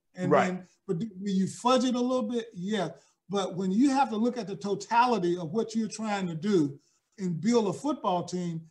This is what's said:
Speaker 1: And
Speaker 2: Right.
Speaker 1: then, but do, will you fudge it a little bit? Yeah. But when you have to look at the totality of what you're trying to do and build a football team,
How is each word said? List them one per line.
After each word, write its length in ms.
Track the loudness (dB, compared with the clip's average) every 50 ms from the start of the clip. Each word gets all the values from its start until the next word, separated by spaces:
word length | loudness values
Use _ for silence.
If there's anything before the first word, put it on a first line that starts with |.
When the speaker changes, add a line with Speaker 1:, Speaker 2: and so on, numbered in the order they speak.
| _ _ -10
Speaker 1:
And 160 | -4 0 4
Speaker 2:
Right. 140 | 4 4 4
Speaker 1:
then, 220 | 2 -2 -6 -8 _ _ _ _
but 120 | -4 -4 -4
do, 100 | -4 -6 -8 -8
will 120 | -4 -2
you 160 | 0 0 0
fudge 360 | 0 -2 -2 2 2 4 4 4
it 120 | 2 0
a 40 | 0
little 300 | 0 0 0 0 -2 -2
bit? 200 | -4 -4 -4 -6 -10
Yeah. 360 | -8 -4 -2 -2 -2 -2 -4 -6 -12 _ _ _ _ _
But 280 | -4 -2 -2 -2 -2 -4
when 160 | -2 -2 0
you 180 | 4 4 4 4
have 200 | 6 4 2 2
to 60 | 2
look 200 | 0 0 0 0
at 80 | -2 -6
the 100 | -6 -8
totality 800 | -6 -2 -4 -4 -4 -2 0 2 4 4 4 4 2 2 0 0
of 140 | -2 -4 -4
what 260 | -2 -2 -2 -2 -2
you're 120 | -4 -4
trying 400 | -4 -6 -6 -4 -4 -2 -2 -2
to 80 | -4 -4
do 440 | -4 0 2 4 4 4 2 -2 -8 _ _ _ _ _ _ _
and 240 | -6 -4 -4 -4 0
build 260 | 0 4 4 4 2
a 60 | 2 -2
football 500 | -4 -2 -4 -4 -2 0 0 0 0 -2
team, 380 | -4 -6 -4 -4 -4 -6 -8 -10 -14